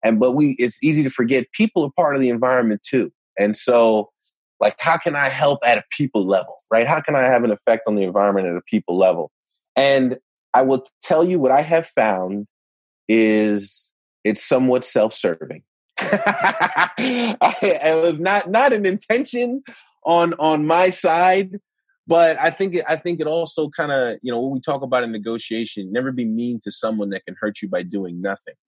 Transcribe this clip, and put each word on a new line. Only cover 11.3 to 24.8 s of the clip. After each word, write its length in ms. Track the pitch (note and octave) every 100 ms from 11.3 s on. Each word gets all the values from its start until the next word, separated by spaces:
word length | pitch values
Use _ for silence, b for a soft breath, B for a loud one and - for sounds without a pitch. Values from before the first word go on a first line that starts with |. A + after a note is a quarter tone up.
| F3+
what 140 | C3
I 80 | C3
have 260 | D#3 E3 D#3+
found 600 | - A2 F#2+ F#2 G2+ G#2 _ _ _ _ _ -
is 840 | A2+ A2 G#2+ G#2+ G#2 G2+ - - _ _ _
it's 180 | - G#2
somewhat 400 | - C3+ B2+ B2+
self-serving. 800 | - - A2 - G2 E2 - - _ _
<laughs> 200 | _ -
I, 1400 | - - E5 F#4 E5+ - - - F3 - B3+ B3 A#3 - - -
it 400 | G3+ D#3 D3 D#3+
was 160 | E3+ D3+
not, 320 | F3 G3+ F3
not 220 | G#3 C#4
an 140 | A3+ G3
intention 760 | F#3+ - A#3 D4 A#3+ A#3+ C4 - B B B
on, 280 | - E3+ E3+
on 320 | E3 D#3 D#3 D3+
my 220 | E3+ F#3
side, 680 | F#3 F3 E3 F#3 F#3 G3 G3+ _ _ _ _ -
but 320 | E3 E3 D3+
I 100 | D#3
think 280 | - G3 F3
it, 80 | C#3+
I 80 | D#3
think 240 | F3 E3+
it 60 | D3+
also 420 | D#3+ D#3+ - D3+
kinda, 500 | - D3 C#3 B2 A2
you 100 | B2+
know, 80 | A#2+
when 120 | C3
we 80 | C3+
talk 200 | B2 C#3+